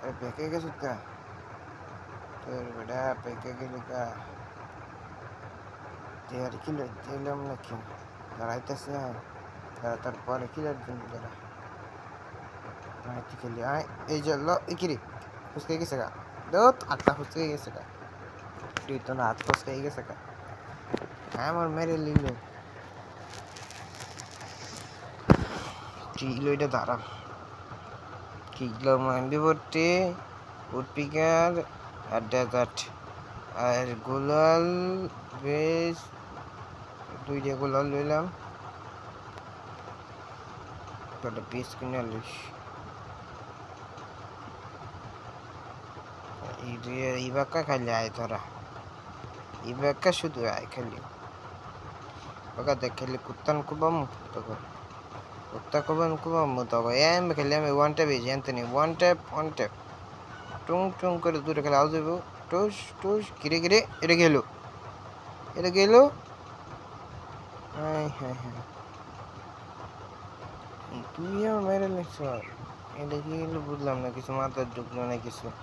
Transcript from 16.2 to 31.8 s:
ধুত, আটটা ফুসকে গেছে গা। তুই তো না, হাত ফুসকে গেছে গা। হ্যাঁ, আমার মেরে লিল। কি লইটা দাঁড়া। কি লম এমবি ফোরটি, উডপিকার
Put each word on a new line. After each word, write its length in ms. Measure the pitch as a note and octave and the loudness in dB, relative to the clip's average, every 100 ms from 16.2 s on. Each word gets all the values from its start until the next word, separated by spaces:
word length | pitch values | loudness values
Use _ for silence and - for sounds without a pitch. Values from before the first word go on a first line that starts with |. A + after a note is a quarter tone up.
| - - - | -12 -12 2
ধুত, 240 | F3 A#3+ B3+ - | 10 10 10 0
আটটা 240 | C#3 - | 4 4
ফুসকে 340 | C#3 C#3+ D#3+ D#3+ | 4 -4 -2 -2
গেছে 240 | D3 - | -2 -6
গা। 100 | - - - - - - - - - - - - | -10 -12 -14 -16 -14 -14 -14 -14 -12 -8 -6 -4
তুই 120 | C3+ - | -4 -2
তো 80 | |
না, 100 | C3 | 2
হাত 140 | A#2 A#2 | 2 2
ফুসকে 440 | - - - C3+ | 4 2 2 -4
গেছে 220 | C#3+ C#3+ A#2+ | -4 -4 -8
গা। 60 | - - - - - - - - - - - - | -10 -12 -14 -12 -12 -12 -12 -4 -4 -4 -10 -8
হ্যাঁ, 160 | - C3+ | -2 0
আমার 200 | E3+ E3+ | 2 2
মেরে 280 | D#3 E3 E3 | 2 2 2
লিল। 280 | D3+ D3 C#3 A#2 - - - - - - - - - - - - - - - - - - - - - - - - - - - - - - - - - - - - - - | 4 4 4 -4 -10 -16 -14 -14 -14 -14 -14 -14 -12 -12 -12 -12 -12 -12 -12 -10 -10 -10 -12 -12 -12 -12 -10 -10 -12 -12 -14 -10 6 6 6 -4 -8 -10 -12 -12 -12 -6
কি 100 | C3+ | -4
লইটা 400 | B2 C#3+ C#3+ D3 | 0 2 2 2
দাঁড়া। 300 | B2 - A#2+ - - - - - - - - - - - - - - - | 2 0 -2 -4 -12 -12 -12 -12 -14 -12 -12 -12 -14 -12 -12 -12 -14 -14
কি 220 | - B2+ A2 | -6 -6 0
লম 300 | C3+ C3 C3 | 6 6 6
এমবি 260 | B2+ C3 D3+ | 2 2 4
ফোরটি, 760 | D#3 D#3 - D#3+ E3 F3+ F#3 F3+ - - - - - | 4 4 2 4 6 6 4 0 -10 -14 -14 -14 -6
উডপিকার 880 | B2 C3 - C#3+ D3+ D#3+ E3 E3+ E3+ D#3 - | -6 -4 -4 0 4 6 8 6 4 -2 -8